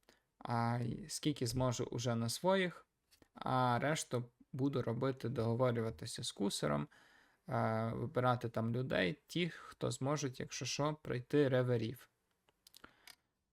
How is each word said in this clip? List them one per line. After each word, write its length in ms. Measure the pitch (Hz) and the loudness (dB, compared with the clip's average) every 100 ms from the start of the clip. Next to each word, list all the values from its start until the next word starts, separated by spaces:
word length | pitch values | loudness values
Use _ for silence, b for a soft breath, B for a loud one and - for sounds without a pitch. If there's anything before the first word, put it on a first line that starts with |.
| b b b - | b b b -12
а, 400 | - 117 117 120 | -2 0 2 0
й 260 | 120 - 156 | -2 -4 -6
скільки 380 | - 156 143 123 | -4 -2 0 -2
зможу 380 | 127 127 120 | 0 0 0
уже 300 | - 123 123 | -2 -2 0
на 140 | 117 117 | 0 0
своїх, 580 | - 180 196 180 - - _ _ _ - | 0 2 2 2 -4 -16 _ _ _ -20
а 440 | - - 131 127 120 | -8 0 2 4 4
решту 520 | 139 151 - 123 120 - - | 2 0 -2 -2 -4 -10 -10
буду 300 | 135 139 131 | -2 0 2
робити, 460 | 120 117 135 131 120 | 0 0 0 0 -2
договорюватися 960 | 113 113 117 127 117 113 113 113 - | 0 2 4 2 2 -2 -4 -8 -8
з 100 | 120 | -8
кусером, 560 | - 202 - 151 147 147 B B B B B - | -2 -2 0 0 0 -2 B B B B B -4
а, 400 | 117 113 110 113 | 0 2 2 0
вибирати 540 | 123 120 - 127 120 117 | -2 -2 2 2 2 0
там 260 | 117 113 | -2 0
людей, 480 | 123 131 - 92 156 - | 0 0 2 2 -2 -6
ті, 220 | 160 175 | -2 -2
хто 420 | - - - 123 | -4 -14 -4 -4
зможуть, 500 | 123 131 147 143 127 | 0 0 0 -2 -6
якщо 240 | - - | -8 -6
що, 300 | 123 - 143 | -4 -2 -2
пройти 540 | 151 - 123 - 147 139 | -2 -4 -6 2 4 6
реверів. 600 | 127 127 120 113 123 - _ _ _ _ _ _ - B B B B _ _ _ | 4 4 2 0 -6 -14 _ _ _ _ _ _ -20 B B B B _ _ _